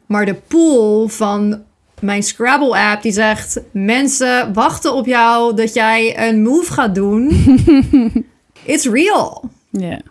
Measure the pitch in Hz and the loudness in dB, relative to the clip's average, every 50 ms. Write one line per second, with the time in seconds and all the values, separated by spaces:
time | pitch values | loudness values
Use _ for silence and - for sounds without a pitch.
0 | _ - 208 208 208 196 190 - - - - 330 330 320 285 240 214 214 214 214 | _ -4 -2 -2 -2 -2 -4 -6 -8 -2 2 2 4 4 4 4 2 2 2 0
1 | 226 214 214 - 220 202 208 208 208 208 208 208 - _ _ _ _ _ _ - | 0 -2 -4 -4 -4 -2 -2 0 -2 -2 -2 -4 -10 _ _ _ _ _ _ -8
2 | - 196 202 202 208 - - - 226 247 269 302 294 262 214 190 208 240 247 - | -6 -4 -2 -2 -4 -4 -4 -4 0 0 2 2 2 2 0 0 0 0 -2 -2
3 | - 226 185 202 220 214 214 214 - - - - - - - 196 196 208 233 262 | -2 -4 -2 0 0 0 0 -2 -6 -10 -10 -10 -10 -8 -6 -4 -2 0 0 0
4 | 277 269 - - 254 254 247 247 247 226 190 214 254 302 - - - 294 254 269 | 0 0 -2 -2 -2 0 0 0 -2 -2 -2 0 0 0 -2 -2 -4 -2 -2 -2
5 | 226 254 247 240 233 233 233 233 233 233 220 208 226 226 - 240 220 226 226 226 | -2 0 2 2 2 2 2 2 0 0 0 0 -2 -2 0 0 0 2 2 2
6 | 226 226 - - 220 226 220 214 214 226 269 339 349 349 - - 262 220 180 196 | 0 -2 -2 -2 -2 0 0 2 2 2 2 0 0 -2 -2 -2 -2 0 0 -2
7 | 196 202 208 220 247 294 339 - - 277 262 262 - 349 302 269 - - - 269 | -2 0 0 0 2 2 2 4 4 4 2 2 4 4 4 4 4 4 2 2
8 | 233 226 - 226 - _ _ _ _ _ _ - - - 302 - - 262 208 269 | 2 2 -2 -4 -6 _ _ _ _ _ _ -16 -6 -4 -4 -2 -2 -2 0 0
9 | 330 415 403 294 - - - - - 233 - _ _ _ - 196 185 170 - - | 2 2 2 0 -2 -4 -6 -12 -16 -16 -18 _ _ _ -8 -8 -6 -6 -8 -12
10 | - - | -14 -20